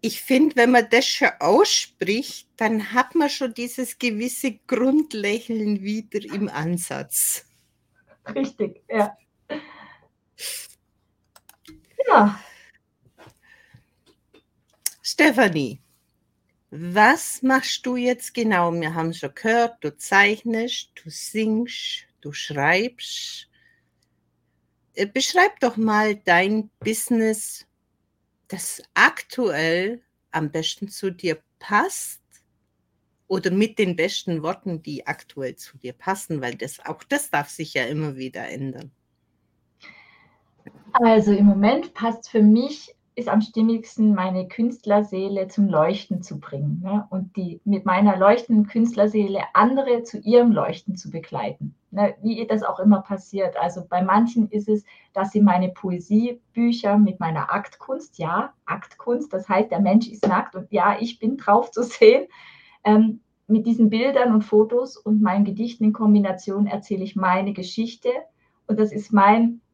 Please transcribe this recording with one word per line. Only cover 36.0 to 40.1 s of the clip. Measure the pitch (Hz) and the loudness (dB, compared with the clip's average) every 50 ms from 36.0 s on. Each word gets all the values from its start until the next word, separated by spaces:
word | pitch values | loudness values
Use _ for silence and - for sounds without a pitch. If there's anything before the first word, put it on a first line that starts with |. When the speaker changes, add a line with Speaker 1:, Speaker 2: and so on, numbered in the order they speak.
| - - 190 202 - - 170 147 | -6 -6 -6 -6 -6 -8 -8 -6
Speaker 1:
weil | 131 120 120 | -6 -6 -8
das, | - 113 127 - - - | -8 -10 -12 -12 -14 -12
auch | - 156 - - | -14 -14 -14 -8
das | _ 277 285 285 - | _ -4 -4 -4 -2
darf | - 151 143 - | -4 -4 -4 -4
sich | - - 165 156 - | -10 -12 -12 -8 -6
ja | 147 127 | -6 -4
immer | 120 147 151 156 151 135 | -4 -4 -6 -6 -6 -8
wieder | 131 131 131 - - 117 - | -10 -12 -12 -10 -12 -12 -12
ändern. | - 123 139 135 127 123 117 139 _ _ _ _ _ _ _ _ _ _ _ _ _ _ _ _ _ _ _ - - - _ _ | -10 -10 -10 -10 -10 -12 -16 -20 _ _ _ _ _ _ _ _ _ _ _ _ _ _ _ _ _ _ _ -20 -20 -20 _ _